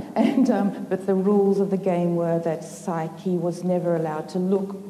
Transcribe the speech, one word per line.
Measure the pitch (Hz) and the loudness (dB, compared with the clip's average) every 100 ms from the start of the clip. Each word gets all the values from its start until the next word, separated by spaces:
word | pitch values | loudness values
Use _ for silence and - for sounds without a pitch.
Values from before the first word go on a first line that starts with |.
| - | -4
<laughs> | |
and, | - - - 247 | 0 2 4 4
um, | 202 202 - - | 4 0 -2 -4
but | 185 202 | -4 0
the | |
rules | 190 190 208 196 196 | 2 4 4 4 2
of | 185 | 2
the | 190 | 0
game | 190 175 175 | 0 0 0
were | 170 170 165 | 0 0 0
that | 165 160 | 0 -4
Psyche | - - - 165 160 - 190 180 | -6 -10 -6 -4 -6 -6 -2 0
was | 175 165 | 0 -2
never | 180 180 170 165 | 0 0 2 0
allowed | 160 151 160 | 0 -4 -4
to | 185 | -2
look | 185 196 190 - - | 0 0 0 -8 -8